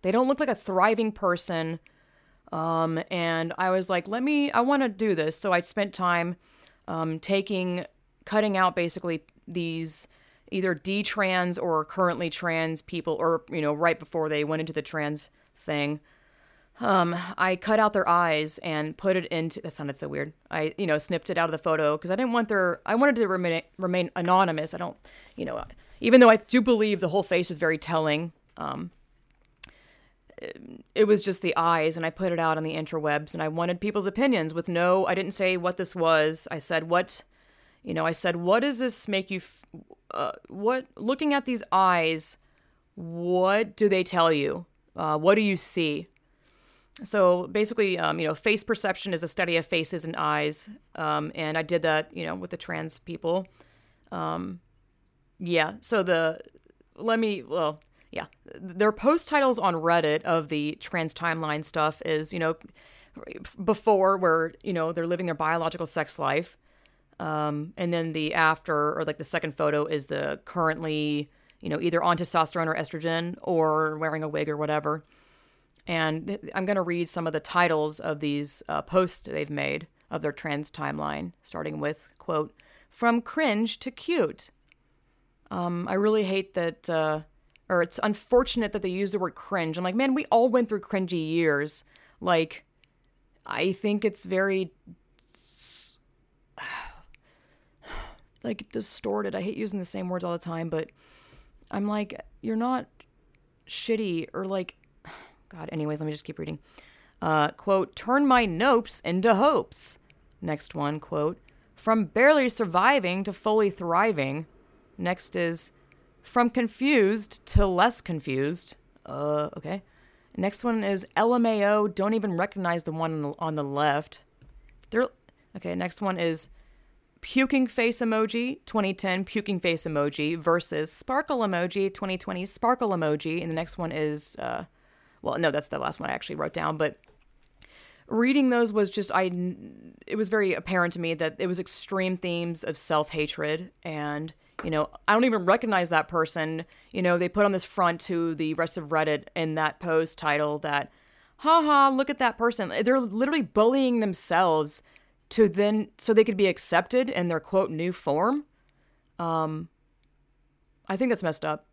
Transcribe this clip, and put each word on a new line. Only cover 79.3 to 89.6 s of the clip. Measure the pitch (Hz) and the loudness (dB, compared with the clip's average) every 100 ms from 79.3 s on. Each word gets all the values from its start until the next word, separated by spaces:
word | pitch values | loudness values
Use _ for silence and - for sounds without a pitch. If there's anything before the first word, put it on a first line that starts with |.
| 151 147 | -6 -4
made | 143 139 147 160 _ _ | -4 -4 -4 -8 _ _
of | 160 | -4
their | 151 | -4
trans | 143 160 147 147 | -6 -6 -6 -6
timeline, | - 143 143 - 147 175 - | -6 -6 -4 -6 -6 -8 -12
starting | - 85 78 76 | -14 -8 -8 -4
with, | 147 151 - _ | -4 -6 -14 _
quote, | - 156 151 _ _ - _ | -4 -2 -4 _ _ -20 _
"From | - 233 233 | -2 0 0
cringe | 233 - 302 208 226 - | -2 -2 0 0 -2 -4
to | 254 | -10
cute." | - - 339 165 - - _ _ _ _ _ _ _ _ _ _ | -10 -2 0 0 -2 -12 _ _ _ _ _ _ _ _ _ _
Um, | 185 175 175 175 | -4 -2 -2 -2
I | |
really | 190 214 214 | 2 2 2
hate | 190 196 190 | 2 -2 -2
that, | 185 170 160 - | -2 -2 -4 -2
uh, | 160 156 156 156 _ _ _ _ | 0 0 -2 -6 _ _ _ _
or | 180 | 0
it's | 170 - | 0 0
unfortunate | 214 208 - 247 262 233 208 | -2 -2 4 4 4 0 -2
that | 208 | -2
they | 190 | -4
use | 185 196 | -2 -2
the | 196 | -2
word | 180 - | -4 -6
cringe. | - 196 | -6 -2